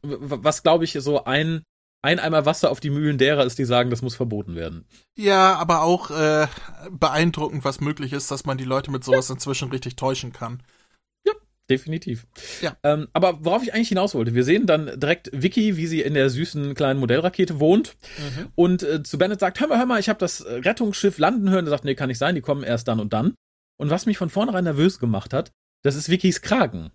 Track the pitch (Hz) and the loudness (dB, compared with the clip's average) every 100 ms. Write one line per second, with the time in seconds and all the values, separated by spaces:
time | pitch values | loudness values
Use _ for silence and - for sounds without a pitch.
0 | 147 139 143 135 143 151 170 165 165 151 | -8 -10 -6 -2 0 2 4 4 2 -2
1 | 135 143 131 135 160 160 - _ _ _ | 0 0 2 0 0 -4 -8 _ _ _
2 | 139 175 160 156 147 160 156 139 151 143 | -2 0 2 2 2 2 0 0 -2 0
3 | 151 143 135 147 127 123 127 123 123 117 | 0 2 2 4 0 0 0 2 2 -2
4 | 127 120 120 104 95 85 82 82 - _ | -4 -4 -4 -4 -8 -8 -8 -10 -18 _
5 | _ - 202 190 190 180 170 165 165 180 | _ -2 2 6 6 4 2 2 4 2
6 | - 151 156 151 151 - - - 180 175 | 0 0 2 2 0 -4 -16 -16 -16 -2
7 | 151 147 170 160 151 151 139 135 147 147 | 0 2 0 0 -6 -4 -4 -4 -6 -6
8 | 139 139 - 139 - 131 131 131 139 135 | -6 -6 -6 -6 -6 -6 -2 -4 -2 -8
9 | 131 131 127 127 - 131 131 131 127 120 | 2 2 2 -6 -6 -6 -6 -8 -8 -6
10 | 135 131 127 - 117 123 _ _ _ _ | -4 -4 -8 -12 -12 -12 _ _ _ _
11 | _ _ - 427 _ _ _ 135 156 156 | _ _ -4 -4 _ _ _ -2 0 -8
12 | - 117 - - - - 165 - 147 151 | -6 -10 -12 -20 -16 -8 -8 -2 0 0
13 | 151 160 185 156 160 202 247 220 233 190 | -2 2 2 2 0 0 0 -2 0 0
14 | 190 139 113 117 127 190 226 160 151 - | 0 0 0 2 4 4 4 2 0 -4
15 | 143 175 - 143 165 240 220 175 165 160 | -2 -2 -4 -2 0 2 0 0 -2 -2
16 | 143 151 135 123 165 151 143 135 143 135 | 0 2 2 2 -4 -4 -6 0 0 2
17 | 127 151 175 - 185 156 156 202 - - | 2 2 2 0 -2 2 4 4 2 -8
18 | - - 147 131 185 - 175 180 160 160 | -20 -12 -10 -10 -10 2 4 4 0 -4
19 | 143 147 185 208 185 - 302 240 254 233 | -4 0 0 2 -2 0 0 2 2 0
20 | 202 214 175 - - 120 147 233 220 196 | 0 0 -2 -4 -8 -2 0 0 -2 0
21 | 202 185 165 247 196 190 165 143 143 131 | 0 2 2 4 2 2 2 -2 -2 -2
22 | 135 120 143 175 120 143 131 117 117 113 | -2 0 0 0 -2 -4 -2 -4 0 -2
23 | 107 110 143 - _ _ _ _ 147 170 | 0 0 0 -2 _ _ _ _ -2 0
24 | - 208 170 - 233 190 175 143 170 - | 0 -2 -2 -2 0 0 0 2 2 2
25 | 123 104 - 131 - _ _ _ 139 135 | -2 -2 -2 -4 -6 _ _ _ -2 -2
26 | - 180 190 170 - 214 160 92 80 | 0 2 2 0 0 0 0 -2 -14